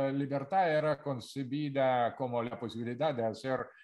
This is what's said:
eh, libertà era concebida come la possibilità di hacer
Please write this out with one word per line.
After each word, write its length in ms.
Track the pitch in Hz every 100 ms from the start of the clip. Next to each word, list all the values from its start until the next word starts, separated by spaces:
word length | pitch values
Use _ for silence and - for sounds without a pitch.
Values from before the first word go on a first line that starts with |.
| 135
eh, 60 |
libertà 540 | 139 139 139 135 190 175
era 320 | 151 151 143
concebida 1160 | 143 123 - 139 127 143 147 135 131 123 113 -
come 320 | 127 120 117
la 80 | 113
possibilità 560 | 113 117 117 123 156
di 100 | 123
hacer 460 | 113 107 131 127 - -